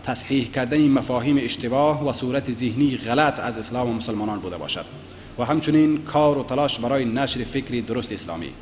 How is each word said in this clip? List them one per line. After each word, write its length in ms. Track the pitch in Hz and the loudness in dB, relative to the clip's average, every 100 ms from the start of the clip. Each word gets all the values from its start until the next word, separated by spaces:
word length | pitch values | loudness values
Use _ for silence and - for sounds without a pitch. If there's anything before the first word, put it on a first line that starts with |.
تصحیح 400 | - 123 - 139 | -4 -6 0 0
کردن 440 | 117 139 123 151 147 | 0 -2 0 4 6
مفاهیم 480 | 135 - 123 127 143 | 4 2 0 2 2
اشتباه 680 | 117 - 120 131 151 143 143 | 2 -4 -2 2 2 2 -2
و 40 | |
صورت 400 | 123 127 139 131 | -2 -2 -2 -2
ذهنی 440 | 117 123 117 143 123 | -2 -2 2 2 2
غلط 440 | 107 131 151 - | 0 4 4 2
از 180 | 120 113 | -6 -6
اسلام 300 | 107 120 123 | -6 -2 -2
و 40 | |
مسلمانان 460 | 113 110 104 107 104 | -2 -4 -4 -4 -4
بوده 180 | 90 87 | -6 -8
باشد 280 | 71 90 - - - - - - | -6 -6 -8 -14 -18 -18 -14 -4
و 60 | |
همچنین 540 | 123 156 151 156 156 151 | 0 2 4 4 6 2
کار 360 | 147 147 151 139 | 0 4 4 4
و 40 | |
تلاش 360 | 120 131 143 117 | 0 0 0 0
برای 260 | 123 135 | 0 0
نشر 400 | 120 120 135 123 | 0 0 0 -2
فکری 380 | 113 139 - 123 | -4 -4 -2 -4
درست 300 | 113 120 113 | -2 -4 -4
اسلامی. 380 | 101 92 82 73 62 | -8 -8 -8 -8 -12